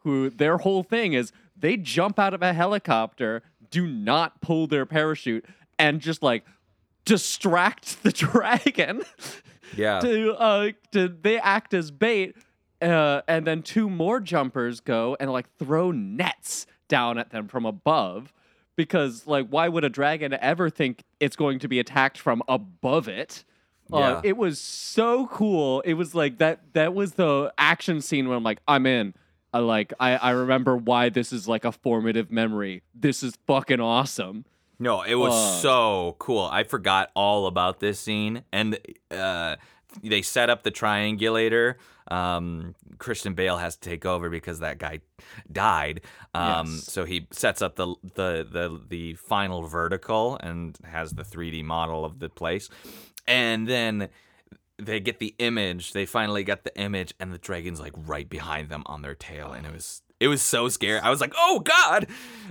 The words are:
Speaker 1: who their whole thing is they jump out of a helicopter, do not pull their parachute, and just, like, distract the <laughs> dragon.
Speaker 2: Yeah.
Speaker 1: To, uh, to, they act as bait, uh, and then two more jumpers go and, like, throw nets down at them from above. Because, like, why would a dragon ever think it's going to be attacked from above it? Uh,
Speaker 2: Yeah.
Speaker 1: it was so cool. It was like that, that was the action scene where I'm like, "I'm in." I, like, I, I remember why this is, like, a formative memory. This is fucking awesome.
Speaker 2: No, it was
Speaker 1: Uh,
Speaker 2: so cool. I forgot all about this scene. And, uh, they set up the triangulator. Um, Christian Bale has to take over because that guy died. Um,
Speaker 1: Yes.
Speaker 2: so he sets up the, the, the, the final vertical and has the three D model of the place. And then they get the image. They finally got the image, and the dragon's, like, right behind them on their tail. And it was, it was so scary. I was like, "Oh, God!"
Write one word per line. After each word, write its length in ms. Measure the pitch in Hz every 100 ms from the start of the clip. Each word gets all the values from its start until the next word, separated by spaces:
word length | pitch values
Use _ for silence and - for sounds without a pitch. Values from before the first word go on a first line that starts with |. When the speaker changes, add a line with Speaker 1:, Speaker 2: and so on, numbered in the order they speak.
Speaker 1:
who 260 | 156 139 135
their 280 | 117 147 175
whole 240 | 190 190
thing 300 | 180 233 214
is 180 | 135 117 - _ -
they 200 | 156 226
jump 420 | 151 127 190 208
out 160 | 196
of 80 | 185
a 100 | 180
helicopter, 920 | 165 180 208 - 117 113 - 113 113 - _ 113
do 160 | 170 175
not 540 | 120 104 147 165 -
pull 260 | - 160 160
their 180 | 147 131
parachute, 580 | 156 156 151 - 113 - - _ -
and 220 | 156 143
just, 220 | 143 160
like, 220 | 143 117 - _ _ _ _ _
distract 1000 | - 202 - - 196 170 180 - - -
the 100 | -
<laughs> 0 |
dragon. 880 | - 151 233 214 240 294 - 147 214 - _ - - - _ - 104
Speaker 2:
Yeah. 240 | 107 98
Speaker 1:
To, 340 | 247 220 220
uh, 360 | 214 226 202 208 - _
to, 160 | 208 185
they 300 | 170 202 226
act 360 | 202 202 -
as 160 | 185 156
bait, 460 | 143 220 220 185 - _ _ _ _
uh, 420 | 170 165 151 143 -
and 200 | 160 160
then 160 | 160
two 260 | - 220 214
more 300 | 180 165 247
jumpers 600 | 185 165 131 131 120 117
go 360 | - 117 117 135
and, 140 | 135
like, 160 | 127 - _
throw 320 | 139 156 180
nets 760 | 151 98 113 180 - - - - _ _
down 300 | 139 120 117
at 120 | 120
them 180 | 113 104
from 160 | 131 113
above. 640 | 101 - 156 98 92 135 _ _ _ _ -
Because, 500 | 160 185 139 117 -
like, 220 | 147 120
why 200 | 143 170
would 160 | 165
a 40 | 147
dragon 460 | 120 143 156 147
ever 340 | 135 131 165 170
think 340 | - 139 120 _ _
it's 160 | 143
going 240 | - 147 131
to 80 | 127
be 120 | 123
attacked 380 | 120 139 135 -
from 240 | - 117 120
above 600 | 107 98 90 127 151 110
it? 360 | 98 151 - - _ _ _ _
Uh, 80 | 156
Speaker 2:
Yeah. 220 | 135 165
Speaker 1:
it 120 | 202 214
was 240 | 190 143
so 640 | - - - - 226 247 254
cool. 520 | - 214 180 143 131
It 120 | 175
was 200 | 160 170
like 240 | 165 147 120
that, 360 | 160 160 _
that 180 | 160 156
was 200 | 190 202
the 380 | - 170 139 143 -
action 440 | 147 165 - 160
scene 260 | - 143 131
where 80 | 123
I'm 60 |
like, 180 | 113 107 -
"I'm 160 | 139
in." 300 | 131 123 101 - _ _ _
I, 60 | 120
like, 340 | 117 110 107 -
I, 180 | 127 131
I 140 | 123
remember 460 | 123 127 131 131 123
why 320 | 117 123 123
this 240 | 120 117
is, 160 | 123 101
like, 160 | 113
a 80 | 120
formative 580 | - - 113 113 113 101
memory. 520 | 113 113 107 98 92 _
This 280 | 120 143 123
is 160 | 131 - -
fucking 340 | 135 - 131
awesome. 640 | 117 117 135 - 95 104 - _ _ _
Speaker 2:
No, 220 | 120 101
it 120 | 90
was 180 | 123 123
Speaker 1:
Uh, 300 | 113 107 90
Speaker 2:
so 540 | 135 127 113 98 87 85
cool. 280 | - 117 90
I 120 | 87
forgot 460 | 110 127 95 95 95
all 320 | - 101 104 95
about 340 | 90 90 92
this 180 | 101 98
scene. 440 | - 107 107 117 -
And, 260 | 101 110 107 - - _
uh, 460 | 90 95 87 85 76 - _ _ -
they 180 | 107 104
set 300 | 92 - 120
up 140 | 120
the 60 | 117
triangulator. 1040 | - 107 104 104 107 110 113 113 117 117 127 - _ -
Um, 640 | 90 90 87 87 82 85 87 - -
Christian 340 | - 107 104
Bale 220 | 87 92 87
has 200 | 87 -
to 120 | -
take 160 | 85
over 240 | 92 90 87
because 300 | 82 85 82
that 180 | 80 69
guy 220 | 76 80 - _ - - -
died. 520 | 80 107 82 73 80 - - -
Um, 320 | 85 85 82 80
Speaker 1:
Yes. 180 | 80 -
Speaker 2:
so 120 | - 85
he 200 | 87 82
sets 320 | - 117 95
up 140 | 95 -
the, 180 | 90 87
the, 440 | 92 - 92 82 58
the, 300 | 85 87 80 -
the 260 | 87 82
final 480 | 82 - 104 98 90
vertical 760 | 82 82 85 92 - 110 117 135
and 340 | 85 85 85 78
has 280 | 82 82 80
the 120 | 78
three 260 | 76 85 85
D 120 | 80
model 420 | 78 82 82 80
of 140 | 78 104
the 100 | 78
place. 400 | - 85 95 - - - - - - -
And 400 | 127 120 113 113
then 420 | 123 113 104 98 - _ _ _ - _ -
they 220 | 104 110
get 180 | 98 117
the 160 | 107 -
image. 560 | 120 117 98 87 87
They 100 | 98
finally 400 | 95 120 107 104
got 180 | 98 98
the 140 | - -
image, 360 | 101 98 90 -
and 140 | 92
the 60 | 87
dragon's, 420 | - 90 85 82
like, 140 | 76 71
right 320 | 78 73 71
behind 400 | 76 73 76 76
them 140 | 76 -
on 140 | 76
their 120 | 71
tail. 380 | 69 - 76 71
And 140 | 64 76
it 60 |
was, 300 | 80 - - _ _
it 80 | 131
was 140 | 143
so 260 | - 123 123
scary. 320 | - 101 107
I 80 | 107
was 100 | 143
like, 120 | 127 330
"Oh, 240 | 349 330
God!" 460 | 180 330 320 185 180 - - 226 208